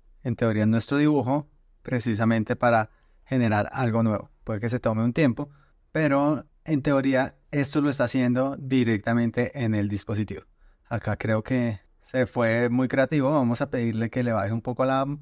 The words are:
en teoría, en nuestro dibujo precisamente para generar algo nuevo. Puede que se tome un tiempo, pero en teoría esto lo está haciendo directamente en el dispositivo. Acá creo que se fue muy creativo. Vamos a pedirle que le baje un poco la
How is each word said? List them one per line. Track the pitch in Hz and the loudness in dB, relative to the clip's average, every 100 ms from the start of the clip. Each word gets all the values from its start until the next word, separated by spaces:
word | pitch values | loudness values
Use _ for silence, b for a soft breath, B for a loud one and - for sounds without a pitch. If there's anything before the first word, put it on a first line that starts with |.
| _ - | _ -10
en | 127 113 | -6 0
teoría, | 117 107 | 0 2
en | 107 | 2
nuestro | 113 - 143 | 2 0 2
dibujo | 151 147 120 147 147 _ _ _ | 2 2 0 -2 -6 _ _ _
precisamente | - 127 117 107 113 113 107 123 | -6 -4 -2 0 2 2 0 0
para | 123 113 107 _ _ _ - | 2 2 0 _ _ _ -4
generar | 131 113 104 - | 0 2 0 -2
algo | - 123 113 | -2 0 2
nuevo. | 113 104 - _ | 0 0 -6 _
Puede | - 107 | -8 -6
que | 117 | -4
se | 120 | -2
tome | 117 110 | -2 0
un | 120 | 0
tiempo, | 120 147 113 147 b b _ _ | 2 0 0 -8 b b _ _
pero | 156 151 139 147 147 - _ - | -2 0 2 2 0 -6 _ -4
en | 151 | -2
teoría | 147 139 135 131 131 - _ | 2 2 2 0 0 -8 _
esto | 147 135 151 | -4 0 0
lo | 143 | 0
está | 135 | 0
haciendo | 120 131 123 123 135 139 | 0 0 0 0 -2 -4
directamente | 135 131 117 107 120 120 117 123 113 143 | 0 2 2 2 0 0 0 0 -4 -2
en | 117 | -2
el | 107 101 | 0 -2
dispositivo. | 101 - 107 101 98 - _ - _ _ | -4 -4 -4 -4 -8 -16 _ -20 _ _
Acá | 117 - 101 | -6 -4 -4
creo | 113 110 | 0 -2
que | - 131 120 104 - _ | 0 0 0 -4 -12 _
se | - 131 123 | -6 -2 -2
fue | 127 113 113 120 | 0 0 2 2
muy | 123 131 | 0 0
creativo. | 139 131 156 135 | 0 0 2 2
Vamos | 151 120 120 | 2 2 0
a | 143 | -2
pedirle | 131 117 110 113 | -2 -2 -2 -2
que | 131 | -2
le | 120 | 0
baje | 110 98 | 0 -2
un | 113 | -4
poco | 127 120 131 | -4 -2 0
la | 135 139 147 | 0 -2 -6